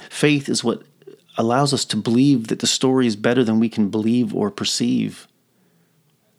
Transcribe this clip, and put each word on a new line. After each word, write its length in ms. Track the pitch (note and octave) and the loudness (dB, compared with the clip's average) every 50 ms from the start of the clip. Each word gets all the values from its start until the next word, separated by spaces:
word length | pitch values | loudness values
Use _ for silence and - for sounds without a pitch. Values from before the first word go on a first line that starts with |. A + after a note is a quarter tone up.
| - - | -18 -16
faith 380 | - - - D3+ D3 C#3+ C#3+ - | -6 0 0 2 2 2 0 -2
is 160 | A2+ A2+ - | -4 -2 0
what 200 | A#2 G2+ - - _ _ _ - - - - _ _ - | -2 -2 -2 -4 _ _ _ -20 -20 -20 -20 _ _ -6
allows 380 | - A2+ A2+ A#2+ C3+ C#3+ C3+ C3+ | -2 0 0 2 2 2 2 0
us 100 | A#2 - | -2 -2
to 120 | - - G#2+ | -2 -4 -4
believe 500 | G2+ A#2+ A2+ B2 C3+ C#3+ C#3 A#2+ A2+ A2 | -2 0 2 4 4 4 4 2 0 -4
that 120 | G2 - | -6 -4
the 80 | - - | -2 -2
story 400 | - - - C3 C3 C3 B2+ A#2 | -2 0 2 2 2 2 2 0
is 80 | G#2+ | 0
better 280 | G#2 A2 A#2 B2 B2+ B2 | 0 0 0 2 2 2
than 160 | A2 A2 A2+ | 2 2 2
we 100 | A#2 A2+ | 2 0
can 200 | - A2+ G#2 F#2+ | 0 0 -2 0
believe 460 | G#2 A2 G#2+ A2+ A#2+ B2 A#2+ G#2 F2 | 0 -2 0 0 0 0 0 -2 -2
or 160 | F2+ G2+ G2+ | -2 -4 -4
perceive. 760 | - - G#2 - - - A#2 A#2+ B2+ A#2 G#2+ G2+ - - - _ _ _ _ _ _ _ _ _ _ _ _ _ _ _ _ _ _ _ _ _ _ | -4 -4 -6 -4 -2 -2 -2 0 0 0 -2 -4 -6 -10 -20 _ _ _ _ _ _ _ _ _ _ _ _ _ _ _ _ _ _ _ _ _ _